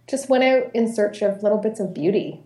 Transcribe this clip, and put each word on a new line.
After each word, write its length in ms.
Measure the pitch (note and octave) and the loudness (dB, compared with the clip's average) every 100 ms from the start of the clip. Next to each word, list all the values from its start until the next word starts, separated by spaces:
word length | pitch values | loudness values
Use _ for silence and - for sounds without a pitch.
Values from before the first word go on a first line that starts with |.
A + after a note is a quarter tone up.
| - | -8
just 200 | C4+ - | -6 0
went 140 | B3+ | 2
out 260 | C4 C4 - | 4 2 2
in 180 | A#3 A3+ | 0 0
search 280 | G#3+ G#3 - | 0 -2 0
of 200 | G3+ G3 | -2 0
little 160 | G#3 G#3 | 0 0
bits 220 | G#3+ G#3+ | -2 -4
of 140 | F#3 | -6
beauty. 480 | - E3 G3 - - | -2 0 0 -2 -10